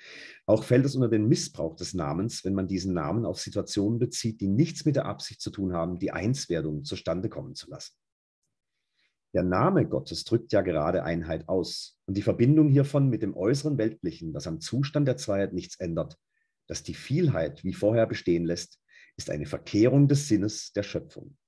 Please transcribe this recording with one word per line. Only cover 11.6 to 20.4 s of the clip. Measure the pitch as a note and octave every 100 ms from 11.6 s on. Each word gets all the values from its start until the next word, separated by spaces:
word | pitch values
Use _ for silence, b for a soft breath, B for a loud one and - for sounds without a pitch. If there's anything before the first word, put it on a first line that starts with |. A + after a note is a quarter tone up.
| E2 - - _ -
und | G2
die |
Verbindung | G#2 F#2+ A#2+ D#3 D3+
hiervon | C#3 C#3 D3 C3+
mit | A2
dem | G2+ -
äußeren | G2 C#3 D3+ B2
Weltlichen, | A2 A2 F2 - D#2+
das | D2 E2+
am | D#2+
Zustand | - B2+ C#3 D3 C#3
der | A#2+
Zweiheit | - G2 F#2+
nichts | F#2 - -
ändert, | F2+ E2 D2+ - _ _ _ _ -
das | -
die | -
Vielheit | - - D3+ D#3+ F2+ D#2 - F#2
wie |
vorher | F2 G#2 A#2 A2
bestehen | G2+ - E2+ E2+
lässt, | F2 - _ _ b b -
ist | -
eine | D2+ D2
Verkehrung | - - G#2 B2 C#3 C#3+
des | C#3+ -
Sinnes | G#2